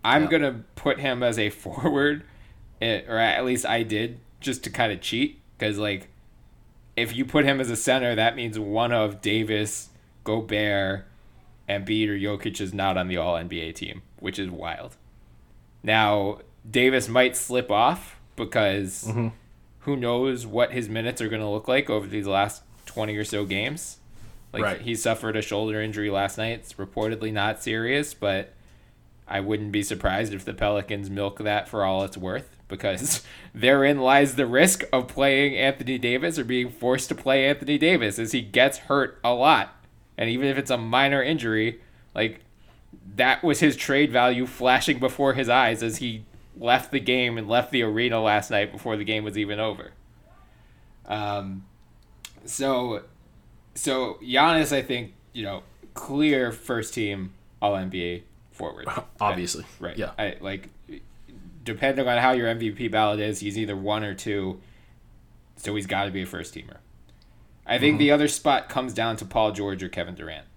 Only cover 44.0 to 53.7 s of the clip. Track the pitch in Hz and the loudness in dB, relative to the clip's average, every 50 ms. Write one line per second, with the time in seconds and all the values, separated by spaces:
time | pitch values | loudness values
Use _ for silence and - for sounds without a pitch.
44 | 151 135 117 123 123 127 123 123 127 127 - - 120 127 127 117 - - 143 123 | 2 4 4 4 4 4 2 0 -4 -6 -6 0 2 4 4 4 4 0 0 0
45 | 135 127 - - 143 135 127 135 131 113 120 131 127 113 117 110 117 113 110 - | 0 -2 0 2 2 2 2 2 2 4 4 4 4 4 2 0 -4 -4 -4 -4
46 | 127 120 110 110 107 - - - - - - - 117 120 123 127 - - - 135 | -6 -8 -8 -10 -12 -18 -20 -20 -20 -20 -14 -4 4 4 4 4 4 -2 -4 -2
47 | 101 120 123 127 123 120 117 113 107 101 117 123 120 - 143 127 113 110 107 113 | 2 2 2 2 2 0 -2 -4 -2 2 2 2 2 2 0 0 2 2 2 0
48 | 120 123 113 113 110 107 104 104 101 - 113 101 104 101 - 101 - 123 107 104 | 0 2 2 2 4 4 4 2 2 0 0 0 0 0 -6 -10 -6 -6 -4 -4
49 | 104 107 110 107 107 107 98 107 104 101 104 104 110 110 98 - - - - - | -2 -2 -2 -2 -4 -4 -4 -4 -4 -4 -2 -4 -4 -4 -4 -8 -12 -18 -20 -20
50 | - - - - - - - - - - - - - - - - - - - - | -20 -20 -20 -20 -20 -20 -20 -20 -20 -20 -20 -20 -20 -20 -20 -20 -20 -20 -20 -20
51 | - - 104 107 104 104 101 101 98 95 95 95 95 - - _ - _ - - | -8 -6 -6 -4 -4 -4 -4 -4 -6 -8 -12 -12 -14 -18 -20 _ -20 _ -20 -20
52 | - _ - - - - - - - 113 - - 135 135 135 123 123 120 110 98 | -20 _ -20 -20 -20 -20 -20 -18 -14 -12 -6 -2 0 0 0 0 0 -2 -4 -6
53 | - - - _ - - _ - _ - - - _ - | -8 -14 -20 _ -20 -20 _ -20 _ -20 -20 -20 _ -16